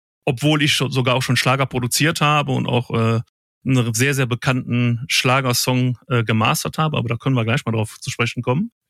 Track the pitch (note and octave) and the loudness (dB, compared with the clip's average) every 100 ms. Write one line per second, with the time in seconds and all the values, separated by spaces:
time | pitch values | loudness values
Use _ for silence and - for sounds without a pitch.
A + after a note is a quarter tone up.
0 | _ _ - B2+ D3 D3+ D3 - B2+ C3+ | _ _ -6 0 2 2 2 0 0 0
1 | B2+ B2+ B2+ B2 C3 C3 C3+ B2+ A#2+ - | 0 0 0 0 2 2 0 -2 -2 0
2 | D3 - D3 D3+ C#3+ B2+ A#2+ B2 A#2+ A#2 | 0 2 2 2 0 -2 0 -2 0 0
3 | A2+ A2+ - _ _ _ - C3 A#2 A2 | 2 0 -2 _ _ _ 0 0 0 0
4 | C3+ C#3 B2+ A#2+ - B2+ - A#2+ A#2+ A#2 | 0 0 -2 -2 -2 -2 0 0 2 0
5 | C3 - B2+ C3 C3 B2 - B2+ B2+ B2 | -2 -2 2 2 2 0 0 2 0 -2
6 | - B2 A2 A2 A#2 D3+ - - D#3 D3+ | -2 -2 0 2 2 0 -2 -2 -2 0
7 | A#2 A#2 - B2+ A2 B2+ - A2+ G#2+ - | -2 -2 0 0 0 -2 0 -2 -2 -6
8 | - - A#2 - B2 C3 A3+ _ _ | -8 -4 -4 -2 -2 -2 -2 _ _